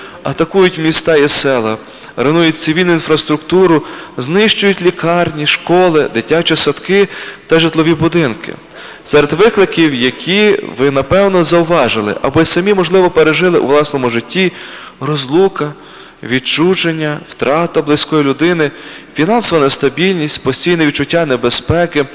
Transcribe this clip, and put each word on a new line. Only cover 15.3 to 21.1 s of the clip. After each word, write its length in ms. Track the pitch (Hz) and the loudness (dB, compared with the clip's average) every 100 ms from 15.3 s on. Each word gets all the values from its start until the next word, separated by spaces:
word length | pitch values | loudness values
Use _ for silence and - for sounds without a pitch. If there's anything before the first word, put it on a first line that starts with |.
| 156 196 - 147 151 - - - - | 2 2 0 -8 -8 -20 -20 -20 -16
відчуження, 1000 | - 127 - - 170 180 170 160 156 147 - | -6 -4 -4 0 0 0 -2 -2 -4 -6 -10
втрата 520 | - 127 156 170 165 | -6 -2 0 0 -2
близької 400 | 147 147 - 156 | 0 -2 0 0
людини, 480 | 143 135 165 175 143 - - - - - | 0 2 0 2 0 -4 -16 -20 -14 -4
фінансова 420 | 160 233 202 165 | 0 0 0 2
нестабільність, 840 | 135 127 139 131 185 185 151 - | 2 2 -2 0 0 0 -4 -4
постійне 440 | 131 123 175 170 151 | -6 -4 -2 0 0
відчуття 400 | 143 143 | 0 -2